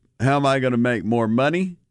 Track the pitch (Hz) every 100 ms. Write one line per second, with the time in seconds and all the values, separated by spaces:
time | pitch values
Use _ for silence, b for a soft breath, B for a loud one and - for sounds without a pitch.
0 | _ - 120 143 139 135 131 123 123 120
1 | 90 117 113 113 139 170 185 175 _